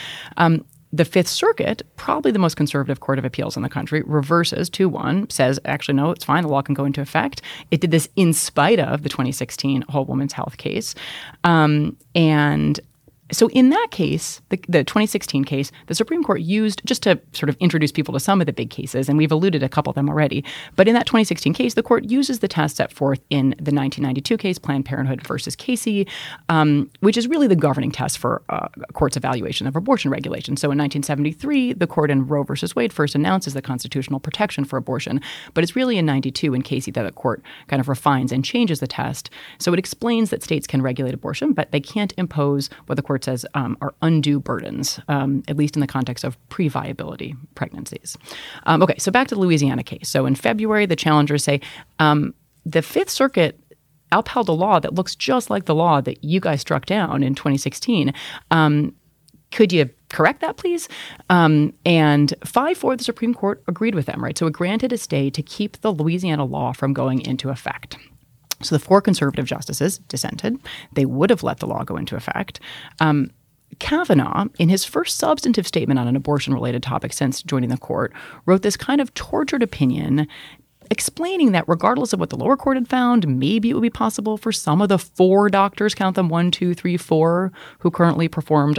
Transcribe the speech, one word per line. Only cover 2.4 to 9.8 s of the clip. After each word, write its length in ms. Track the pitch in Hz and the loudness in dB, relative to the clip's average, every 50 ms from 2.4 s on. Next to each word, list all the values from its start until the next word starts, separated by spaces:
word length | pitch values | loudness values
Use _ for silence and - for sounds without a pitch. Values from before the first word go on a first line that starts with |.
| 180 160 - | 2 2 2
conservative 460 | - 147 143 - 143 131 143 135 - | 0 -2 0 0 -2 -2 -2 -4 -4
court 180 | - - 135 131 | -2 -2 -2 0
of 60 | 123 | -2
appeals 320 | 123 - - 120 - - | -4 -4 -4 -6 -6 -6
in 60 | - | -6
the 80 | 127 131 | -6 -4
country, 320 | - 131 - - 151 156 - | -4 -6 -4 -2 -2 -4 -2
reverses 640 | - 151 147 135 143 170 170 170 - - - 175 175 | 0 0 0 2 2 2 2 2 0 -2 -2 -4 -4
two 220 | - - 190 175 | 0 0 0 0
one, 360 | - - - 131 156 190 214 - | 0 -2 -2 0 0 0 -2 -2
says, 280 | - - 131 127 139 - - | 0 2 2 2 2 0 -2
"Actually, 300 | - 139 143 - - 143 | -4 -4 -4 -2 0 0
no, 160 | 135 143 165 | 2 2 0
it's 120 | 165 - | -2 -2
fine. 200 | - - 139 175 | -2 0 0 0
The 80 | 170 151 | 2 0
law 100 | 139 139 | 0 -2
can 140 | 139 - 139 | 0 -2 -2
go 100 | 139 139 | -2 -2
into 160 | 139 135 147 | -2 -2 -4
effect." 400 | 139 - - 160 220 277 - - - - - - - - | -6 -2 0 0 0 0 -4 -8 -14 -16 -16 -18 -4 -2
It 100 | 170 147 | 0 0
did 120 | 185 165 | 2 4
this 180 | 165 160 - - _ | 4 2 2 2 _
in 200 | 202 185 165 156 | 2 4 4 4
spite 440 | - - - - - 143 190 233 185 | 2 -2 -2 2 2 4 6 4 4
of 240 | 139 120 131 147 | 4 2 -2 -2
the 60 | 151 143 | -4 -4
twenty 240 | - - 127 123 | -4 -2 -2 -2
sixteen 520 | 135 - 127 - - - - 139 135 127 | -2 -4 -8 -8 -6 -4 -2 0 0 0